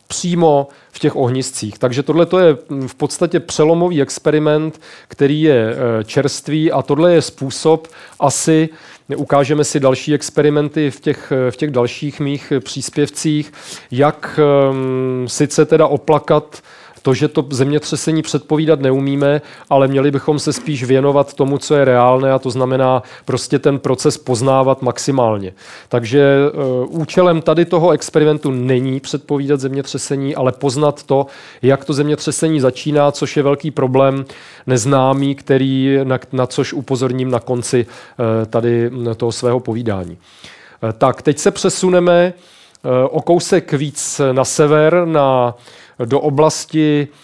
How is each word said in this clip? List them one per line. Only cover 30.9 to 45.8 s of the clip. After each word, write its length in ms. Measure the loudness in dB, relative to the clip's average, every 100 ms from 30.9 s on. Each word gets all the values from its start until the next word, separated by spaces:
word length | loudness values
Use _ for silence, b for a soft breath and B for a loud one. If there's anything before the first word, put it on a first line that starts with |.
| -2
to, 240 | -2 0 0 B B B
jak 220 | 0 0
to 80 | 0
zemětřesení 680 | -2 -2 -2 -4 -2 0 2
začíná, 520 | 0 -2 -2 2 2
což 240 | 0 -4 0
je 60 |
velký 280 | 0 0 -4
problém 540 | -2 0 2 2 0 -6 B B B -2
neznámý, 680 | -2 2 2 2 2 -2
který, 640 | -4 0 0 2 0 0 0
na, 140 | 0 -4 -4
na 140 | -4 -2
což 260 | -2 -4
upozorním 580 | -6 -4 -2 -2 -2 -2
na 100 | -4
konci, 460 | -4 -6 -2 -2 -2
eh, 600 | -10 -16 -4 -2 -2 -2
tady, 440 | -2 0 0 -2
mm, 240 | -4 -6
toho 180 | -4 -4
svého 280 | -2 -2 -2
povídání. 580 | -2 -6 -4 -6 -8 -14 B B B B B B
Eh, 100 | -8
tak, 300 | 0 0 0
teď 160 | -2 0
se 120 | -2
přesuneme, 800 | 0 -2 -2 0 2 4 4 2 -2 b b b b
eh, 240 | -2 0 0
o 100 | -2
kousek 520 | 0 0 2 0 0
víc 480 | -4 -4 -6 -8 -2 0
na 120 | 0
sever, 580 | 0 2 2 4 4 2
na, 500 | 2 2 2 2 0 -4 B B